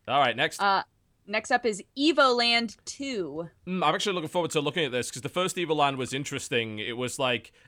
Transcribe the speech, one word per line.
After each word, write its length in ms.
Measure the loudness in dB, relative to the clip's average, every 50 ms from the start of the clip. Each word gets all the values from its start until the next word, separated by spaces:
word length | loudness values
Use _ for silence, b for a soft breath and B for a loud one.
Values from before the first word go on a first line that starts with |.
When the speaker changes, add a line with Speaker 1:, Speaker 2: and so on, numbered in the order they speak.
| -6 0
Speaker 1:
All 120 | 2 4
right, 160 | 4 4 4
next. 240 | 2 0 -2 0 0
Speaker 2:
Uh, 240 | 2 2 2 2 0 _ _ _ _ _ _ _ _ -6
next 240 | -6 -6 -2 0
up 140 | 0 0 2 0
is 140 | -2 -2 -8 _ -4 0
Evoland 760 | 2 4 6 6 6 6 6 4 2 4 4 2 2 -2 -8 _ -14
two. 640 | -14 -12 -10 -8 -6 -4 -4 -6 -6 -6 -8 -10 -10 _ _ -8 -6
Speaker 1:
Mm, 180 | -2 0 2
I'm 80 | 2 2
actually 180 | 2 0 -2 -2
looking 120 | -2 -4 -2
forward 200 | -2 -2 -2 0
to 80 | 0 0
looking 240 | 0 0 0 0 -2
at 80 | 0
this, 200 | 0 -2 -4 -4
'cause 100 | -8 -8
the 80 | -10 -6
first 260 | -2 -2 -2 -2 0
Evoland 420 | -2 0 0 2 4 4 2 2 0
was 160 | -4 -4 -4
interesting. 680 | -6 -6 -6 -6 -8 -6 -2 -2 0 0 -2 -6 -8
It 180 | -6 -6 -6 -4
was 220 | -4 -6 -2 -2
like, 340 | 0 0 0 -2 -4 -10 b b b